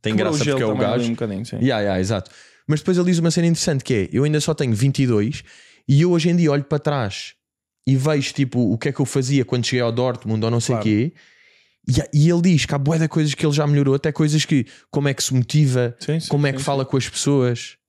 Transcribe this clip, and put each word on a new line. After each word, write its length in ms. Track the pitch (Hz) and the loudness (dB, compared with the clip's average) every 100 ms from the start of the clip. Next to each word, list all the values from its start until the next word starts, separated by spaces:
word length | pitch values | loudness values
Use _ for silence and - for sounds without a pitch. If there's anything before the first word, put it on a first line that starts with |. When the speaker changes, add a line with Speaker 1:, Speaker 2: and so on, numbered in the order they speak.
Speaker 1:
tem 140 | 110 | -2
Speaker 2:
Quebrou 160 | 110 - | -2 0
Speaker 1:
graça 100 | 151 | -2
Speaker 2:
o 20 | |
gelo 120 | 143 135 | -2 0
Speaker 1:
porque 40 | |
é 40 | 113 | -2
o 40 | 104 | 0
Speaker 2:
também 100 | 104 | 0
ali 120 | 120 | 0
Speaker 1:
gajo. 100 | 120 | -2
Speaker 2:
um 40 | |
bocadinho, 300 | 117 117 98 117 | -4 -6 -6 -8
sim. 100 | - | -2
Speaker 1:
Ya, 200 | 127 117 | -2 0
ya, 180 | 101 92 | 0 -2
exato. 300 | 92 107 - - - _ - | 0 -4 -6 -18 -20 _ -4
Mas 100 | 151 | -2
depois 160 | - 180 | 0 0
ele 80 | 180 | 2
diz 120 | 170 | 2
uma 120 | 170 | 0
cena 140 | 160 170 | 2 0
interessante 340 | 165 - 143 | 0 0 -2
que 120 | - | 0
é, 140 | 120 92 | -2 0
"Eu 100 | 107 | 0
ainda 180 | 143 151 | 0 0
só 140 | 147 | -2
tenho 180 | 156 135 | -2 -2
vinte 260 | 107 135 139 | 0 0 2
e 60 | 135 | 2
dois 340 | 110 107 147 - - - _ - | 2 0 -4 -14 -20 -20 _ 0
e 140 | 143 | 2
eu 100 | 175 | 4
hoje 160 | 170 165 | 2 2
em 60 | 175 | 2
dia 160 | 165 | 2
olho 100 | 143 | 0
para 140 | 139 151 | 0 -4
trás 560 | 151 143 107 - - - _ _ _ _ | -2 -2 -4 -8 -14 -18 _ _ _ _
e 120 | - 131 | 0 0
vejo 360 | 139 151 131 | 2 0 -2
tipo 280 | - 135 123 | -2 -2 0
o 180 | 117 113 | 0 0
que 120 | 156 | -2
é 20 | |
que 80 | 135 | -2
eu 60 | 139 | -2
fazia 380 | 143 127 139 | -2 0 0
quando 200 | 120 127 117 | 0 -2 -2
cheguei 140 | 127 | -2
ao 100 | 117 | -2
Dortmund 540 | 117 127 120 - 110 | 0 -2 -2 -4 -2
ou 60 | 113 | 0
não 80 | 117 | 0
sei 160 | 117 120 | 0 0
o 20 | |
Speaker 2:
Claro. 60 | |
Speaker 1:
quê." 280 | 104 104 107 - _ _ _ _ _ _ - 127 - | 2 2 0 -4 _ _ _ _ _ _ -2 -2 0
E, 140 | 147 156 | 2 4
e 20 | |
ele 140 | 175 | 4
diz 240 | 175 170 - | 4 2 2
que 80 | |
há 20 | 143 | -2
bué 200 | 139 160 | 0 0
de 100 | 160 | 0
coisas 240 | 165 151 | 0 -2
que 120 | 139 156 | 0 -2
ele 60 | |
já 120 | 147 147 | 0 2
melhorou, 280 | 147 139 | 2 2
até 180 | 139 160 | 2 0
coisas 320 | 143 156 151 | 0 2 2
que, 220 | - 147 113 - _ | 2 0 0 -10 _
como 180 | - 143 | -2 -2
é 60 | |
que 80 | 131 | -2
se 80 | - | -2
motiva, 640 | 131 120 151 147 127 120 117 | 0 2 2 2 2 -2 -4
Speaker 2:
Sim, 220 | - 156 | -6 -4
sim, 80 | 160 | -2
Speaker 1:
como 180 | 143 147 | 0 0
é 60 | |
que 60 | 135 | -2
Speaker 2:
sim, 60 | |
Speaker 1:
fala 200 | 135 139 | -2 -2
Speaker 2:
sim. 60 | 131 | 0
Speaker 1:
com 60 | 139 | -2
as 100 | 120 | -2
pessoas. 680 | - - 143 123 120 - - | -4 0 2 2 -2 -8 -18